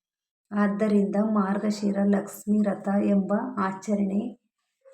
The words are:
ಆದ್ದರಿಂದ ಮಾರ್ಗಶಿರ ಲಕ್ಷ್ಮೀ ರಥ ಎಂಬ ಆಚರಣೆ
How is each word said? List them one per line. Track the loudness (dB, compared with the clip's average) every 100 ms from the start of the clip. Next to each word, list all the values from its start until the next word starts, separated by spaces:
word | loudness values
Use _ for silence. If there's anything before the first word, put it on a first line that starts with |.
| _ _ _ _ -6
ಆದ್ದರಿಂದ | 0 0 2 2 2 2 2
ಮಾರ್ಗಶಿರ | 0 2 0 0 -2 -2 -2 0
ಲಕ್ಷ್ಮೀ | 2 2 -2 -8 -2 0
ರಥ | 2 -2 -2 0
ಎಂಬ | 2 2 2 -2 -2 -4
ಆಚರಣೆ | -4 -4 -4 -2 0 -2 -4 -8 _ _ _ _ _